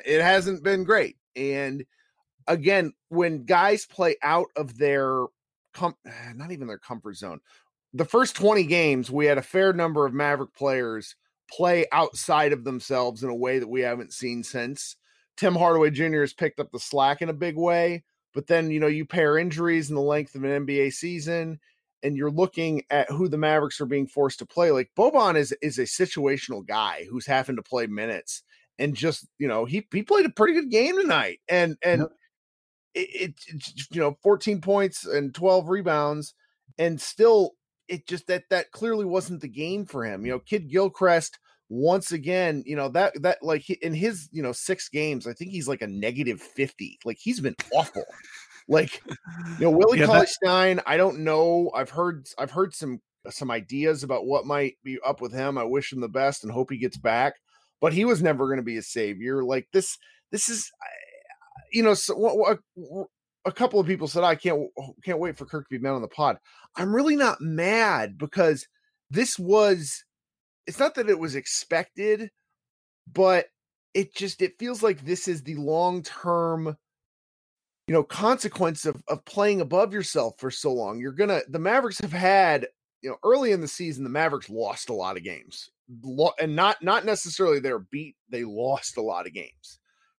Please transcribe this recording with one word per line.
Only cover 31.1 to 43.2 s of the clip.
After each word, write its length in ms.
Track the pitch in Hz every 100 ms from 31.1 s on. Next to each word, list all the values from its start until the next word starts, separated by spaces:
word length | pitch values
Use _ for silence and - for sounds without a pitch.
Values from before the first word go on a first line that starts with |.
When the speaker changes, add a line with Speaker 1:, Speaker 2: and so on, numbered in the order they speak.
| 156 104 - -
Speaker 1:
And, 300 | 180 170 147
and 200 | 175 170
Speaker 2:
Yep. 100 | 156 - _ _ _ _ _ _ _
Speaker 1:
it, 60 | 170 185 190
it, 120 | 185 - -
it's, 400 | 156 - 127 139
you 120 | 165
know, 160 | 147 143
fourteen 380 | 202 202 220 202
points 460 | 175 202 196 - -
and 280 | 143 139
twelve 360 | 139 185 185 165
rebounds, 640 | 196 175 151 147 151 143 _ _ _ _ -
and 220 | 170 127
still, 520 | - - 226 220 175 - _ _ -
it 200 | 175 -
just, 180 | 175 -
that, 200 | 180 -
that 220 | 180 -
clearly 340 | - 233 220 190
wasn't 360 | 185 175 170
the 60 | 147
game 380 | 113 160 196 196
for 180 | 135
him. 220 | 113 95 117
You 60 |
know, 80 | 127
Kidd 320 | - 208 151
Gilchrist, 680 | 170 190 - 185 170 - - _ _ _
once 420 | 117 151 190 -
again, 520 | 165 143 185 175 147 131
you 100 | 147
know, 140 | 139
that, 240 | 147 196 156